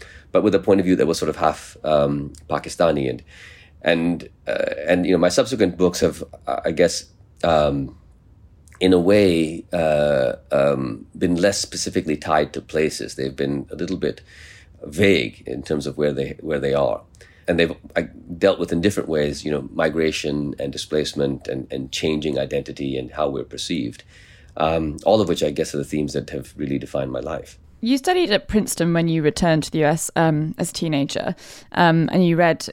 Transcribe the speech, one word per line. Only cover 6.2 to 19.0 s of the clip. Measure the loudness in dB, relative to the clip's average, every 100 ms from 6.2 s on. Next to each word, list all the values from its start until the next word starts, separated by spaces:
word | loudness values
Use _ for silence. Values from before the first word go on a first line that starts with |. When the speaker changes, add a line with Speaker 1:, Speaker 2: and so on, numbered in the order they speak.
| -12 -12 -6
Speaker 1:
uh, | -4 -2
I |
guess, | 2 2 2 -10 _ -20 _ 2
um, | 4 2 0 -6 -12 -20 _ _ -20 -20 _ -20 -2
in | 4
a | 4
way, | 6 6 6 4 0 -4 -6
uh, | -2 2 2 2 2 0 -2 -2
um, | 2 2 2 -4 -8 -14 -4
been | 0 2
less | 2 0
specifically | -6 -6 -4 -4 -2 -4
tied | 0 0 0
to | -6
places. | -6 -2 -2 -2 -10 -6
They've | -8 -4
been | -4 -4 -6
a | -8
little | -6 -4
bit | -4 -6 -14 -20 -20 -20 -20 -18
vague | -14 0 4 4 2 -8 -10
in | -10
terms | -4 -4 -4
of | -2
where | -2
they, | 0 -6 -6
where | -6 -4
they | 0
are. | 0 0 -2 -8 -20 -20 -16 -2
And | 0
they've, | 0 -2 -6 -6
I, | -6 -10 -14 2
dealt | 2 2
with | -2
in | 0
different | 0 0